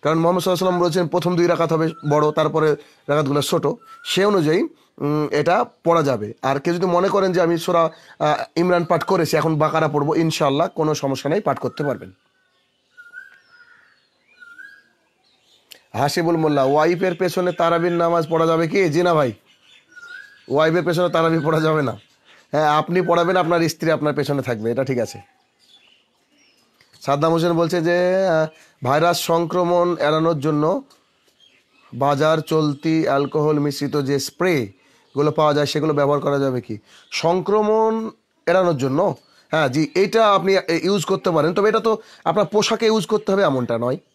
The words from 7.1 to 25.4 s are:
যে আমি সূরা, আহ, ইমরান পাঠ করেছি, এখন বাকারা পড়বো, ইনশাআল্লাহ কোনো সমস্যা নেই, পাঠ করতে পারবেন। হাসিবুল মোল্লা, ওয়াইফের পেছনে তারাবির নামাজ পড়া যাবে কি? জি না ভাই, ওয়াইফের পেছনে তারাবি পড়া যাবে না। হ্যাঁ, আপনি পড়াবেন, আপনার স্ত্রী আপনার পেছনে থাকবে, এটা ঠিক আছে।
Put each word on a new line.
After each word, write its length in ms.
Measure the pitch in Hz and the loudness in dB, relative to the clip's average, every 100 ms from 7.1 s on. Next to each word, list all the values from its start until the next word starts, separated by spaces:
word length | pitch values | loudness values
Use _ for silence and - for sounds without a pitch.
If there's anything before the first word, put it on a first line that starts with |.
| 196 190 | 0 0
যে 100 | 180 | 0
আমি 160 | 170 170 | 0 0
সূরা, 320 | 165 175 160 - - - | 0 0 0 -4 -20 -4
আহ, 240 | 151 151 - - | -2 -2 -4 -2
ইমরান 300 | 180 180 160 | 2 2 2
পাঠ 180 | 170 | -2
করেছি, 340 | - 190 160 160 | 0 0 2 0
এখন 180 | 160 156 | 0 0
বাকারা 320 | 151 160 156 | 0 0 0
পড়বো, 280 | 143 143 160 | 0 0 0
ইনশাআল্লাহ 520 | 165 156 147 139 170 | 0 0 0 0 -2
কোনো 280 | - 156 147 | -2 -2 -2
সমস্যা 340 | 139 135 143 | -4 -4 -2
নেই, 120 | 180 | -2
পাঠ 180 | 180 156 | -2 -2
করতে 240 | 175 - | -4 -4
পারবেন। 280 | 143 113 92 92 _ _ _ _ _ _ _ 1077 1077 1077 1077 - _ 1077 1077 1077 _ _ _ _ 1077 1077 1077 807 807 1077 1077 _ _ _ _ _ _ _ _ - _ | -6 -6 -10 -20 _ _ _ _ _ _ _ -20 -20 -20 -20 -20 _ _ -20 -20 _ _ _ _ _ _ -20 -20 -20 -20 _ _ _ _ _ _ _ _ _ -20 _
হাসিবুল 440 | 107 143 175 170 165 | -4 -2 0 0 0
মোল্লা, 260 | 156 147 | 0 2
ওয়াইফের 520 | 135 147 160 175 190 175 | 2 2 2 2 -2 -2
পেছনে 360 | 185 185 180 | -2 -2 -4
তারাবির 400 | 170 165 170 175 | 0 0 0 0
নামাজ 360 | 170 170 170 165 | 0 0 0 0
পড়া 180 | 165 165 | 0 2
যাবে 200 | 160 165 | 2 0
কি? 220 | 196 180 | 0 2
জি 140 | 147 | 2
না 100 | 180 | 2
ভাই, 180 | 160 135 107 _ _ _ - _ - - - - - - | 2 0 -4 _ _ _ -20 _ -20 -20 -20 -20 -20 -4
ওয়াইফের 340 | 139 160 170 | 0 2 2
পেছনে 260 | 165 170 175 | 0 0 0
তারাবি 300 | 165 165 165 | 2 2 0
পড়া 220 | 147 156 | 0 0
যাবে 200 | 156 156 | 0 0
না। 180 | 131 110 _ _ _ - _ | -2 -6 _ _ _ -20 _
হ্যাঁ, 160 | 143 156 | -2 2
আপনি 340 | 151 156 180 | 2 0 -2
পড়াবেন, 360 | 170 170 170 180 | 2 2 2 0
আপনার 320 | 165 170 165 | 2 0 0
স্ত্রী 220 | - 165 | -2 -2
আপনার 220 | 156 151 | 0 0
পেছনে 280 | 147 143 143 | -2 -2 -4
থাকবে, 300 | 131 113 110 | -4 -4 -4
এটা 120 | 120 | -2
ঠিক 160 | 135 123 | -2 -2
আছে। 220 | 110 104 98 _ | -4 -8 -20 _